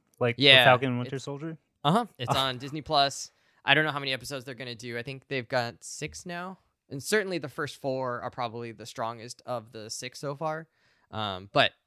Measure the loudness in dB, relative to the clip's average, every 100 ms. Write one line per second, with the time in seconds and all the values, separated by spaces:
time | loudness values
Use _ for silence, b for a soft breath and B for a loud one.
0 | _ -2 -2 6 10 10 10 8 4 -2
1 | -4 -8 -8 -10 -10 -12 _ _ 2 2
2 | 0 -6 -2 0 0 -4 -8 -10 0 2
3 | 2 0 -12 _ _ _ 2 4 2 -2
4 | -4 -4 -6 -10 -10 -12 -12 -12 -8 -8
5 | -8 -12 -8 -6 -2 -2 -2 -6 -16 -12
6 | -12 -12 -12 -10 -10 -14 _ _ -14 -12
7 | -2 0 0 -4 -6 -8 -8 -6 -4 -2
8 | -4 -4 -8 -6 -6 -6 -10 -12 -12 -8
9 | -6 -8 -14 -14 -8 -8 -8 -14 -12 -10
10 | -12 -10 -8 -6 -6 -6 -10 _ _ _
11 | _ -6 -6 -6 0 4 4 2